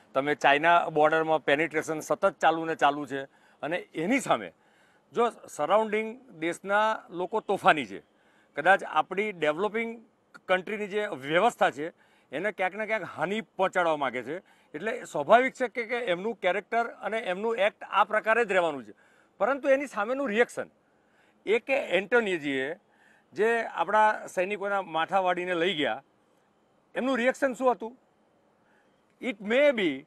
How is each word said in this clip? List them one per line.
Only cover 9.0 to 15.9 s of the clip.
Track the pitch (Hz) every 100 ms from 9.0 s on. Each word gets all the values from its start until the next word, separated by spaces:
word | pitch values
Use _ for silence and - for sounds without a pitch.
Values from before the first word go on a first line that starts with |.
| 151 185 214
ડેવલપિંગ | 180 151 151 202 214 226 233 - _ _ -
કન્ટ્રીની | - 185 190 208 208
જે | 208 208
વ્યવસ્થા | 156 135 165 226 - 185
છે | 131 160 - _ _ _
એને | 139 202
ક્યાંક | - 185
ને | 196 208
ક્યાંક | 220 156 123
હાનિ | 160 214
પહોંચાડવા | - - 185 185 170 151
માગે | 135 123
છે. | 120 175 - _ _
એટલે | 151 208 233
સ્વાભાવિક | - 160 143 226 262
છે | - 247
કે, | -
કે | 220